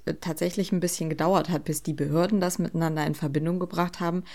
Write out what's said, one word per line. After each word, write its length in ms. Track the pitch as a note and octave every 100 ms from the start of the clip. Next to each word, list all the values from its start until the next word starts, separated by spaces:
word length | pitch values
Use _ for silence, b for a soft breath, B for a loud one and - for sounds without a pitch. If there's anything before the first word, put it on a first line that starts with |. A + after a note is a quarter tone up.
| -
äh, 80 |
tatsächlich 560 | D#3 F3 D#3+ F3+ G3+ F3+
ein 100 | F3+
bisschen 300 | F3 - D#3+
gedauert 400 | D#3+ D#3+ F#3+ -
hat, 140 | D#3+
bis 180 | - D3
die 100 | -
Behörden 480 | D3+ D3 D#3 F3+ G#3
das 200 | F3+ -
miteinander 440 | E3+ E3 E3 D#3
in 120 | D3+ D3
Verbindung 420 | D3+ D3 D#3 F3+
gebracht 400 | - F3 F3 -
haben, 240 | F3 F3+ B